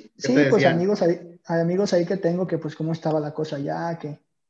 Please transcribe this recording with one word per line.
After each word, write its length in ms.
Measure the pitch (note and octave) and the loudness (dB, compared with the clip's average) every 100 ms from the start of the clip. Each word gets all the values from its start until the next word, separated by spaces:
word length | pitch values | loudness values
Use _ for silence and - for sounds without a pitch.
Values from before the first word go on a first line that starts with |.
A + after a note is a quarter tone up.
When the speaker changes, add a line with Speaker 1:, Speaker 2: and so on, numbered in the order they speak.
| - - | -10 -8
Speaker 1:
¿Qué 60 | |
Speaker 2:
sí, 120 | - | 0
Speaker 1:
te 160 | C#3+ C#3+ | 4 4
Speaker 2:
pues, 120 | A3 | 6
Speaker 1:
decían? 120 | D#3+ | 4
Speaker 2:
amigos 260 | E3 F#3 G#3 | 4 0 2
ahí, 400 | F3 F3 - - - | 2 0 -6 -16 -4
hay 140 | E3+ | 0
amigos 320 | E3+ F3+ G3+ | 0 0 2
ahí 100 | F3+ | 2
que 140 | E3+ F#3+ | 0 0
tengo 280 | E3+ F3 F#3 | 0 -2 -2
que, 120 | D#3+ | -4
pues, 160 | D#3 - | -6 -6
cómo 160 | D#3+ | -6
estaba 260 | D#3+ D#3+ D#3 | -4 -2 -2
la 140 | D3 | -4
cosa 260 | D3+ D#3 C#3+ | -6 -6 -6
ya, 400 | D3 D#3+ E3+ E3 | -6 -6 -6 -8
que, 220 | D3+ D3 _ _ | -10 -14 _ _